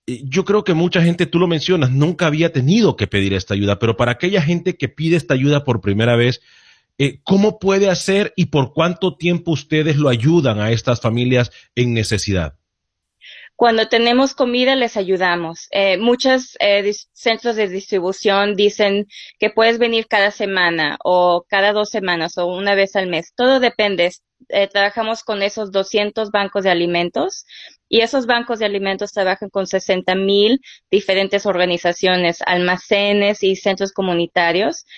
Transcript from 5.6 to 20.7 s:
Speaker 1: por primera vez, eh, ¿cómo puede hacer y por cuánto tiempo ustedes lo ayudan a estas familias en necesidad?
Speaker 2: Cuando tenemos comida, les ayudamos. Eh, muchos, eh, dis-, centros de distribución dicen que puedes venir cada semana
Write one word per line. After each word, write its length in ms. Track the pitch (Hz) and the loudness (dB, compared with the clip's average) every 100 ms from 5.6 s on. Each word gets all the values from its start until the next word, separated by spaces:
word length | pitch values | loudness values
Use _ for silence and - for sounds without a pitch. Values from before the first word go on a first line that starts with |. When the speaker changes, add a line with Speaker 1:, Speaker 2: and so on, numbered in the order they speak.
Speaker 1:
por 180 | 139 113 | 0 -2
primera 340 | 101 101 117 117 | 0 0 2 2
vez, 260 | 120 - _ _ _ _ _ - | 2 -2 _ _ _ _ _ -4
eh, 220 | 139 - | -4 -2
¿cómo 360 | - 196 208 214 | 0 2 2 0
puede 300 | 190 196 196 | 0 2 2
hacer 440 | 175 - 196 208 - | 0 0 0 0 -2
y 100 | 170 | 0
por 280 | 151 127 | 0 0
cuánto 420 | - 165 175 190 - | 0 -2 0 -4 -2
tiempo 360 | 170 175 170 | -2 -2 -2
ustedes 460 | 156 - 156 156 143 | -4 -2 0 2 2
lo 120 | 143 | 2
ayudan 500 | 120 127 170 135 107 | 2 4 4 2 0
a 120 | 107 | 0
estas 300 | 117 - 120 | 0 0 -2
familias 500 | 120 117 123 127 117 - _ - | 0 0 2 2 0 -6 _ -2
en 180 | 123 | 0
necesidad? 600 | 117 104 101 - 92 78 - _ _ _ _ _ _ - - - - | 0 -2 -2 -2 -2 -4 -10 _ _ _ _ _ _ -20 -20 -10 0
Speaker 2:
Cuando 260 | 240 226 220 | 2 2 2
tenemos 460 | 226 233 247 269 | 2 2 2 2
comida, 420 | - 247 240 254 262 | 0 -2 0 0 0
les 220 | 240 220 | -2 -2
ayudamos. 720 | 185 185 180 175 165 170 - | -2 0 0 -2 -4 -10 -6
Eh, 300 | 196 196 185 | -2 0 0
muchos, 580 | 233 247 262 262 254 - | 0 2 2 0 -2 -2
eh, 220 | 202 202 | 0 2
dis-, 280 | 202 208 - | 0 -6 -10
centros 420 | - 233 226 240 214 | -6 -4 -2 -2 -2
de 120 | 202 | -4
distribución 880 | 190 - 196 180 190 214 196 202 196 | -6 -4 -4 -4 -2 0 2 0 2
dicen 500 | 208 - 202 202 202 - - - | 0 2 0 0 -4 -12 -16 -4
que 140 | 214 | -2
puedes 260 | 220 226 233 | 2 2 2
venir 300 | 233 226 220 | 0 -2 0
cada 240 | 208 202 | 0 0
semana 640 | - 202 190 175 | -2 -4 0 0